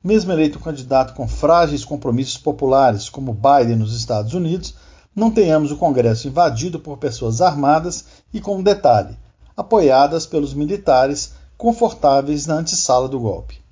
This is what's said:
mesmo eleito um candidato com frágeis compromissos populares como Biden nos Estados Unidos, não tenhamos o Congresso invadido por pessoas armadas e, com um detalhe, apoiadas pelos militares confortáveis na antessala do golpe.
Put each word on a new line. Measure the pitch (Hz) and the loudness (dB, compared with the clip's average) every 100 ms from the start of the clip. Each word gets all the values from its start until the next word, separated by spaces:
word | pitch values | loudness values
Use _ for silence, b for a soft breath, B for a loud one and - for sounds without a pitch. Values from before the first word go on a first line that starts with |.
mesmo | 180 214 185 | 2 0 2
eleito | 165 151 - | 0 0 -2
um | |
candidato | 160 143 127 131 131 | -10 -12 0 0 0
com | - 117 | -6 -8
frágeis | - 147 170 165 143 | 0 4 4 4 -2
compromissos | - 147 139 123 131 - | -6 -6 -2 -2 -2 -4
populares | 156 147 135 135 135 104 - | -6 -2 2 4 4 0 -8
como | - 131 | -10 -8
Biden | 104 135 143 117 113 | 0 4 4 4 0
nos | 107 117 | -2 -6
Estados | - 107 110 | -4 -4 -4
Unidos, | 180 165 180 - b b b b 202 | -4 -4 -4 -8 b b b b -2
não | 226 | 2
tenhamos | 214 180 156 147 | 4 4 2 0
o | 151 | -2
Congresso | 170 127 117 110 143 | 0 2 2 0 -2
invadido | 139 170 117 175 160 | 0 0 0 -6 -8
por | 156 135 | -12 -8
pessoas | 139 113 117 110 | -8 -4 -4 2
armadas | 180 143 143 156 175 165 b b b | 0 2 2 2 0 -10 b b b
e, | 220 | -12
com | 202 190 | -6 0
um | |
detalhe, | 190 202 139 110 95 - - _ - - | 0 2 4 2 0 -14 -20 _ -18 -12
apoiadas | - 220 151 131 147 160 - | 0 2 4 4 4 0 -4
pelos | 160 143 | -4 -4
militares | 139 151 196 175 131 135 143 - b b _ | -6 -6 -4 2 2 2 -2 -10 b b _
confortáveis | 233 226 233 - 143 139 139 147 147 | -2 0 -2 0 2 2 0 -6 -4
na | 156 | -4
antessala | 165 - - 127 131 | -4 -4 0 0 0
do | 135 | -4
golpe. | 113 85 - - _ | -4 -6 -10 -20 _